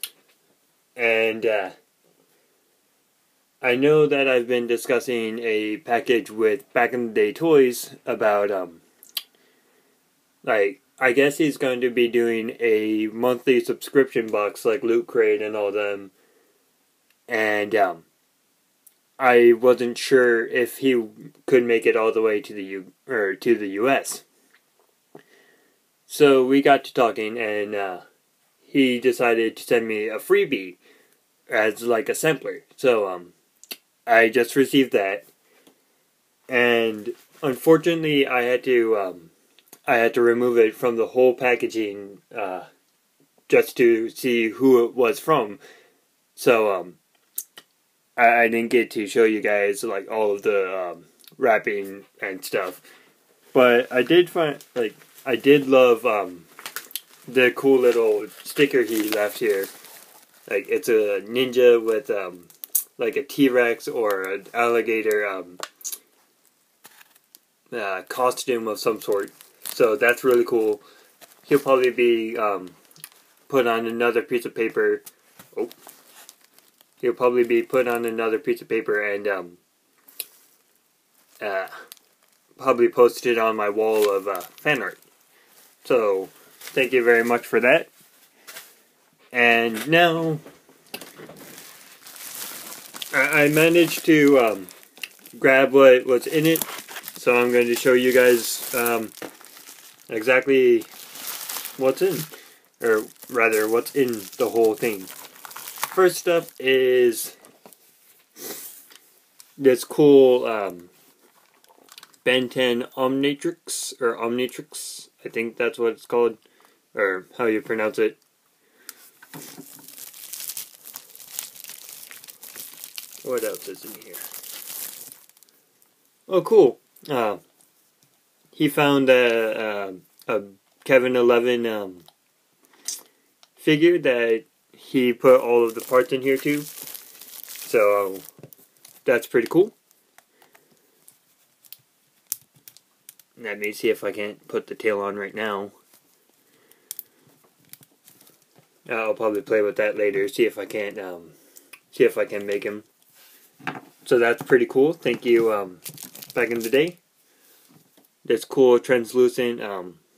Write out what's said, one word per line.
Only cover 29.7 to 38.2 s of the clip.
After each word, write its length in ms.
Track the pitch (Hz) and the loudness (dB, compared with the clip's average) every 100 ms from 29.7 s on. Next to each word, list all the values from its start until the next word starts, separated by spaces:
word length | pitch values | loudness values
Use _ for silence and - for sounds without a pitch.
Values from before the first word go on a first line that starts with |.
| 120 113 | -2 0
me 180 | 107 107 | -4 -6
a 80 | 107 | -6
freebie 600 | - 202 170 101 92 - _ _ _ _ _ _ - | 0 2 2 -4 -8 -18 _ _ _ _ _ _ -6
as, 320 | 117 110 104 | -2 -2 -2
like, 240 | 120 113 110 | -2 -2 -2
a 80 | - | -2
sampler. 480 | 160 143 101 90 - - | -2 -2 -6 -12 -16 -4
So, 320 | 131 113 95 | 0 0 -2
um, 240 | 90 87 _ _ _ - - _ _ - | -8 -14 _ _ _ -20 -20 _ _ 2
I 220 | 117 113 | 4 4
just 260 | 123 117 143 | 2 0 0
received 380 | 127 143 123 | 2 2 2
that, 320 | 117 95 101 - _ _ _ _ _ _ _ _ _ _ _ - | 0 -2 -6 -12 _ _ _ _ _ _ _ _ _ _ _ -4
and 640 | 123 120 117 113 107 104 - _ _ | 0 2 2 0 -4 -10 -14 _ _
unfortunately, 840 | 143 123 165 160 170 165 156 143 | -6 0 4 4 2 -2 0 2